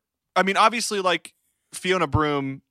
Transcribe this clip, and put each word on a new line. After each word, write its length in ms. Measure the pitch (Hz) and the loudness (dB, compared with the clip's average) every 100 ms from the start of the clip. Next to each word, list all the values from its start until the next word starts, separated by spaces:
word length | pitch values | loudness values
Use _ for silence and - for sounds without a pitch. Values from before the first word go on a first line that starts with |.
| _ _ _ 185 | _ _ _ 0
I 60 | |
mean, 120 | 185 190 | 2 4
obviously, 440 | 220 233 - 208 | 4 2 -4 -2
like, 320 | 185 170 - _ _ _ _ | 0 -2 -4 _ _ _ _
Fiona 340 | - 180 185 156 | -6 -2 0 0
Broom 560 | 147 151 143 135 135 _ | 0 0 -2 -4 -10 _